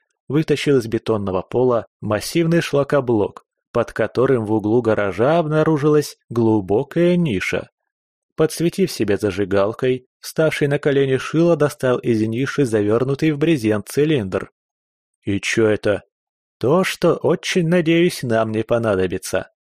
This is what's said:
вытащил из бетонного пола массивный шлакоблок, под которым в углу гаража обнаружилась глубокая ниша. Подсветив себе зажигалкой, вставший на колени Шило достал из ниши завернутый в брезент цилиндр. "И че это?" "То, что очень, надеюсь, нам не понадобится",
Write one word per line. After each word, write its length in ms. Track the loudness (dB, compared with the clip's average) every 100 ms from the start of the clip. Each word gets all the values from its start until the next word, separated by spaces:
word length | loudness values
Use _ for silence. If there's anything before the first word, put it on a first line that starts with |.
| _ _ -4
вытащил 520 | -2 0 0 2 2
из 80 | 2
бетонного 560 | -4 -2 -2 -2 -4
пола 440 | -2 0 0 0 -4 _
массивный 640 | -4 -4 -2 -2 0 0
шлакоблок, 840 | 0 -2 0 0 2 0 0 -6 -20 _ _ -4
под 160 | -2
которым 540 | -2 -2 0 2 2 0
в 80 |
углу 260 | -2 2 0
гаража 580 | 2 0 0 0 2 2
обнаружилась 760 | 0 0 2 2 2 2 0 -6 -8
глубокая 840 | 0 2 2 2 -2 -2 0 2 2
ниша. 520 | 0 -2 -4 -6 -6 _ _ _ _ _ _
Подсветив 560 | -2 -2 0 -2 0 -2
себе 280 | 0 -2 0
зажигалкой, 880 | -2 -2 0 0 0 0 -2 -2 -6 _
вставший 480 | -8 -2 0 0 -2
на 120 | 0
колени 400 | 0 2 2 0
Шило 380 | -2 0 2 2
достал 420 | 0 0 -2 0
из 240 | 0 0
ниши 420 | 0 -2 -2 0
завернутый 680 | 0 2 2 2 0 0 -2
в 60 | 0
брезент 520 | 0 2 0 -2 -2
цилиндр. 600 | 0 2 0 -2 -6 -6 _ _ _ _ _ _ _
"И 180 | -4 -4
че 240 | -2 0 2
это?" 380 | 2 -2 -4 -6 _ _ _ _ _
"То, 260 | 0 2
что 320 | 0 0 0 0
очень, 520 | 0 -2 -2 -2 2
надеюсь, 540 | 2 2 2 2 0
нам 280 | -2 0 0
не 120 | -2
понадобится", 880 | 0 0 2 0 0 -4 -6 -6 -6 _